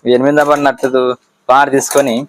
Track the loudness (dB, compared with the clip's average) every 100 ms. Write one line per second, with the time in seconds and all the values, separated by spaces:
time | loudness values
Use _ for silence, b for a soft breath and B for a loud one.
0 | 0 0 2 0 2 0 0 -2 -4 -2
1 | -2 -6 _ _ 0 2 2 0 -2 -2
2 | 0 -4